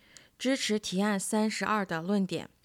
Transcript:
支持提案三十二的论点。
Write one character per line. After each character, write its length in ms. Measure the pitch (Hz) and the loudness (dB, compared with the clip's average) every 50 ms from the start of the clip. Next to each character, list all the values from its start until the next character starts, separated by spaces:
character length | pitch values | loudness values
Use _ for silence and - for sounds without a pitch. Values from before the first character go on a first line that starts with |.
| _ - - - - _ _ - | _ -20 -20 -20 -20 _ _ -4
支 180 | - 254 269 | 0 0 0
持 220 | 262 - - 208 214 | 0 0 0 0 0
提 220 | - - 180 185 | -2 -2 0 0
案 180 | 202 214 202 196 | 2 2 2 0
三 320 | - - 226 214 214 220 | 0 0 0 2 2 2
十 140 | 214 - 190 | 0 0 0
二 200 | 196 214 214 196 | 0 0 0 0
的 180 | - 170 160 | -2 -4 -4
论 240 | 165 180 208 202 190 | 0 0 2 2 2
点。 220 | 175 170 151 - - _ _ | 0 -2 -4 -6 -10 _ _